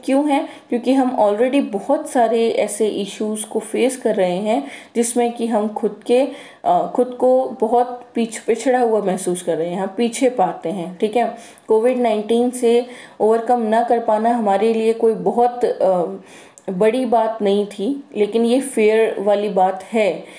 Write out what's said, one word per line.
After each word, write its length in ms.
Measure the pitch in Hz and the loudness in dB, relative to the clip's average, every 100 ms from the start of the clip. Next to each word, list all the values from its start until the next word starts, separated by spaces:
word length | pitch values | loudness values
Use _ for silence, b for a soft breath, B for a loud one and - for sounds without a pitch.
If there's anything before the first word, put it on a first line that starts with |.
क्यों 260 | - 269 302 | 0 0 2
है? 180 | 277 320 B B | 0 -2 B B
क्योंकि 240 | 240 254 | -4 2
हम 240 | 269 254 - | 2 2 2
already 440 | 208 208 254 277 214 | 0 2 2 2 -2
बहुत 360 | 196 - 311 311 | -6 -2 -2 0
सारे 400 | 262 226 233 226 | 0 2 2 0
ऐसे 380 | - 208 - 214 | 0 -2 0 -2
issues 560 | - 196 - 214 214 | -2 -8 -6 -6 -6
को 140 | - 220 | -6 -8
face 380 | - 196 240 262 | -4 -2 -2 0
कर 180 | 226 | -2
रहे 220 | 208 180 180 | 0 0 0
हैं 300 | 208 247 277 B B 226 | -2 -2 -4 B B -4
जिसमें 360 | 233 240 240 | -2 0 -2
कि 140 | 233 233 | -2 -2
हम 220 | 226 214 | -2 -2
खुद 320 | 214 208 208 - | -4 -6 -6 0
के, 220 | 247 277 B B B | 2 2 B B B
अ, 280 | - 175 170 | 0 0 0
खुद 220 | - 247 247 | -2 -2 0
को 360 | 254 254 254 226 | 2 2 0 -4
बहुत 460 | 220 240 247 247 - | 0 2 0 -4 -8
पीछ-, 240 | - 226 - | -4 -4 -6
पिछड़ा 400 | - 226 269 254 | -2 0 2 2
हुआ 220 | 240 220 | 2 2
महसूस 420 | 190 180 180 175 | 0 -2 -4 -4
कर 140 | - 160 | -4 -4
रहे 120 | 170 | -2
हैं, 80 | 180 | -4
हम 180 | 190 214 | -6 -2
पीछे 320 | 233 - 254 | -2 0 0
पाते 400 | 247 180 170 - | 2 -2 -2 -8
हैं, 300 | 202 170 185 | -6 -8 -4
ठीक 180 | 214 240 | -2 0
है। 180 | 220 B B B - | -2 B B B 0
कोविड 300 | 220 240 254 | 2 2 2
नाइनटीन 520 | 240 214 214 233 247 | 0 0 0 2 2
से 360 | 247 233 240 254 B B B | 0 2 2 0 B B B
overcome 400 | 214 277 - 240 | 2 2 2 0
ना 220 | 220 220 | 2 0
कर 180 | 233 240 | 2 0
पाना 300 | 233 214 233 | 2 0 2
हमारे 440 | 240 208 196 226 | 0 2 2 2
लिए 180 | 226 226 | 2 0
कोई 200 | 226 226 | 2 0
बहुत, 520 | 190 180 220 240 240 | 2 0 2 0 0
अ, 520 | 226 - 190 180 190 196 B B B B - | -2 2 2 2 -2 -8 B B B B -10
बड़ी 360 | 185 220 254 247 | 0 2 2 0
बात 320 | 226 220 - | 0 0 -2
नहीं 240 | 202 202 202 | 0 0 -2
थी, 380 | - 196 277 - 208 | -4 -6 -6 -8 -2
लेकिन 280 | 208 226 | 0 2
ये 160 | 233 254 | 2 0
fear 560 | 269 - 214 220 220 - | 0 2 4 4 2 0
वाली 300 | 196 202 208 | 0 0 0
बात 360 | 190 185 190 - | 2 2 0 -4
है। 320 | 226 202 160 B | 0 0 -2 B